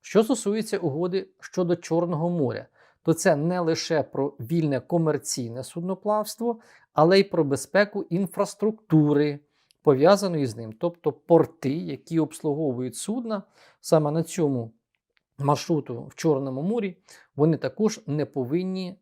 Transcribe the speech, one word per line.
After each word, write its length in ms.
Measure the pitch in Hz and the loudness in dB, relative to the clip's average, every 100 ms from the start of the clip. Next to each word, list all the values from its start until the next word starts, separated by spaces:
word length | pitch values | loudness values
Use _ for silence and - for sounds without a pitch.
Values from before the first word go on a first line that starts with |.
| - | 2
Що 180 | 196 | 2
стосується 540 | 226 247 196 214 220 202 | 2 0 -2 -4 -4 -4
угоди 500 | 170 139 180 185 190 _ | -4 -2 -4 -4 -6 _
щодо 360 | - - 175 175 | -10 -4 0 -2
Чорного 540 | - 165 175 156 170 | 0 -2 0 -2 -2
моря, 360 | 175 127 107 113 _ _ _ | 0 -2 -2 -12 _ _ _
то 120 | - | -2
це 220 | 160 190 147 | 2 4 2
не 240 | 160 180 | 2 0
лише 420 | 165 160 - 160 | 0 -2 0 -2
про 260 | 135 - 139 | -2 -4 -4
вільне 520 | - 117 165 156 131 | -6 -4 0 0 -2
комерційне 840 | - 175 160 147 - - 117 120 | -2 0 0 0 -4 -8 -8 -10
судноплавство, 920 | 127 170 180 190 208 214 214 - 233 226 _ _ _ | -12 -10 -8 -6 -2 -4 -4 -6 -6 -6 _ _ _
але 280 | - 160 196 | 4 6 6
й 40 | |
про 200 | 196 175 | 4 0
безпеку 580 | 147 135 - 190 202 202 | 0 0 0 2 2 -2
інфраструктури, 1400 | - 170 196 - 196 - 214 220 _ 156 147 143 147 143 _ _ _ _ | -4 -2 -2 -2 -4 -2 -4 -4 _ 4 6 4 2 -2 _ _ _ _
пов'язаної 640 | - 135 156 196 196 165 135 | 2 6 6 4 2 -2 -4
з 100 | 110 | -6
ним, 160 | 113 | -14
тобто 400 | 110 175 170 156 | -6 -6 -4 -6
порти, 600 | - _ 165 156 _ 131 | -6 _ 4 4 _ -4
які 480 | 151 175 135 - 165 | -4 -6 -12 -4 -2
обслуговують 760 | 156 - 156 143 156 120 127 113 | -2 -4 -6 -2 -4 -4 -6 -8
судна 460 | - 233 226 208 - _ _ _ | -8 -6 -6 -8 -10 _ _ _
саме 300 | - 165 147 | 0 2 2
на 120 | 156 | -2
цьому 500 | 165 - 151 131 113 _ _ _ _ _ _ _ | -4 0 0 0 -6 _ _ _ _ _ _ _
маршруту 680 | 139 147 - 160 - 120 127 | 0 0 0 -2 -2 -12 -12
в 40 | |
Чорному 480 | - 165 139 139 131 | -4 0 0 -2 -4
морі, 340 | 170 240 202 170 _ - _ - | -4 -2 -4 -10 _ -20 _ 0
вони 200 | 151 156 | 2 2
також 440 | 175 - 214 214 - | -2 -2 -2 -2 -6
не 200 | 147 143 | -4 -4
повинні 720 | 143 123 165 185 185 180 185 | -4 -4 -4 -4 -6 -10 -14